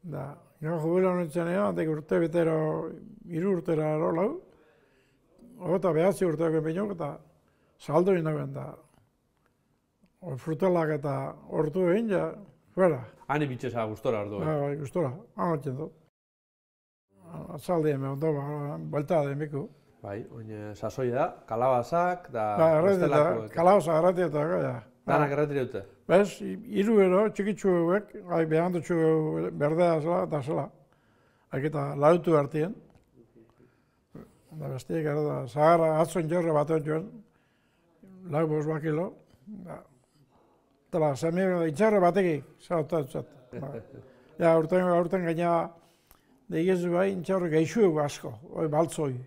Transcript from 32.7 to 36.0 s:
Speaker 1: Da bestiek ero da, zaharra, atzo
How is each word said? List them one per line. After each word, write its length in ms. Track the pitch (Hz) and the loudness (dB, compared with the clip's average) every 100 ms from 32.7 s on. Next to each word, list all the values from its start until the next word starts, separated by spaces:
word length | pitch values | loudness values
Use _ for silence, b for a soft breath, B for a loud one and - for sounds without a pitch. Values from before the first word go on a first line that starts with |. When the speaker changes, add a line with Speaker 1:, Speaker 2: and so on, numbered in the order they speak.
| 240 - _ _ _ 117 120 113 _ 123 b b b _ - - _ _ | -6 -18 _ _ _ -20 _ _ _ _ b b b _ -20 -20 _ _
Speaker 1:
Da 160 | 156 143 | -14 -10
bestiek 340 | 131 - 165 | -10 -6 -4
ero 200 | 151 147 | -2 -2
da, 120 | 151 139 | -2 -4
zaharra, 540 | 131 147 156 170 160 | -6 4 6 6 4
atzo 240 | 156 | 2